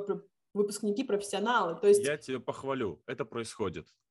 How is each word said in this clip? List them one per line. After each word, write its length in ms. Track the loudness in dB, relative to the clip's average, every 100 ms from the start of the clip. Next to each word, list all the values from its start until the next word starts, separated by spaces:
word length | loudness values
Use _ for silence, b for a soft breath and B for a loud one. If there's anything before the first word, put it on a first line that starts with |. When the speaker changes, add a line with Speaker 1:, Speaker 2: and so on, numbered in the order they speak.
Speaker 1:
вып-, 240 | 2 -4 -8 _ _ -2
выпускники-профессионалы. 1200 | -2 0 -2 -2 0 -2 -2 -2 2 2 2 4
То 60 | 6
есть 240 | 6 6
Speaker 2:
Я 60 | -2
тебя 220 | -4 -6
похвалю, 640 | -6 -6 -4 -2 -2 -4 -8
это 180 | -6 -6
происходит. 600 | -6 -8 -4 -4 -4 -10 _ _